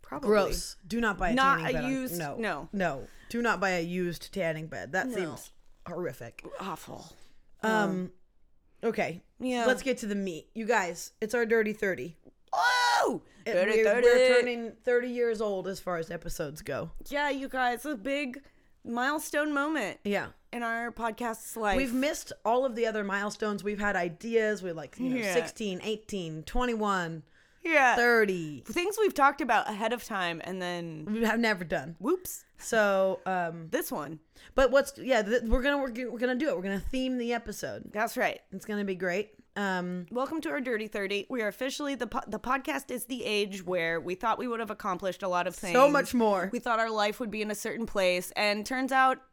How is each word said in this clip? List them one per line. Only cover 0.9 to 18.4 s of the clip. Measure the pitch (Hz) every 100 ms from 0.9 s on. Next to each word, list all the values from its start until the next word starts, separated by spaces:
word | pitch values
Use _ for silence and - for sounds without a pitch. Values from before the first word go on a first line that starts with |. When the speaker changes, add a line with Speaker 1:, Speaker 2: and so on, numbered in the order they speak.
| 226
Speaker 2:
not | 226 185
buy | 185
a | 247
Speaker 1:
Not | 269 277
Speaker 2:
tanning | 180
Speaker 1:
a | 254
Speaker 2:
bed | 254
on, |
Speaker 1:
used, | 269 254 175
Speaker 2:
no. | 151 185
Speaker 1:
no. | 214 151 160
Speaker 2:
No. | 202 180 139 - - -
Do | 233
not | 233 185
buy | 196
a | 180
used | 165 180 175 160 -
tanning | 196 165 156 160
bed. | 98 92
That | 180 254
Speaker 1:
No. | 214
Speaker 2:
seems | 175 127 - - - - -
horrific. | 170 170 123 117 - - 554
Speaker 1:
Awful. | 190 160 - - - - - - - -
Speaker 2:
Um, | 220
Speaker 1:
Um, | 214 196 185 180 - - _ - _ _ _
Speaker 2:
okay. | 226 214 147 170 _ _
Speaker 1:
yeah. | 254 247 233
Speaker 2:
Let's | 254
get | 269 247
to | 220
the | 202
meat. | 196 156 - 214
You | 220
guys, | 226 180 170 - _
it's | 214 240
our | 226
Dirty | 226 214
thirty. | 208 202 170 127 - - _ _
Speaker 1:
Oh! | - 480 494 480 - - 185 - - -
Speaker 2:
It, |
Speaker 1:
Dirty | 226 208 220
Speaker 2:
we're, |
Speaker 1:
thirty. | 220 226 240
Speaker 2:
we're | 247 254 247
turning | 240 240 226 -
thirty | - 247 247
years | 240 233 214
old | 214 190 180
as | 190
far | - 175
as | 160
episodes | 175 - - 156 156
go. | - 131 160 - -
Speaker 1:
Yeah, | 285 294
you | 269 269
guys, | 262 247 240 277
a | 262
big | 202 277 285 269